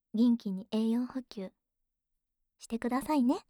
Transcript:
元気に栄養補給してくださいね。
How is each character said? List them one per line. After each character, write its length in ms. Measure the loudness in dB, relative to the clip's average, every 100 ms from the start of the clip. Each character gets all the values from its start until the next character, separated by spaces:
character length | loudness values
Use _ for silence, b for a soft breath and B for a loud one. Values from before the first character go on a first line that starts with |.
| _
元 240 | 2 4 4
気 140 | 0
に 160 | -8 -4
栄 180 | -2 0
養 160 | 0 -2
補 160 | -8
給 300 | -12 -12 -14 _ _ _ _ _ _ _ _ _ _ _
し 80 | -8
て 100 | -4
く 100 | -2
だ 120 | -2
さ 120 | 0
い 100 | 2
ね。 220 | 4 2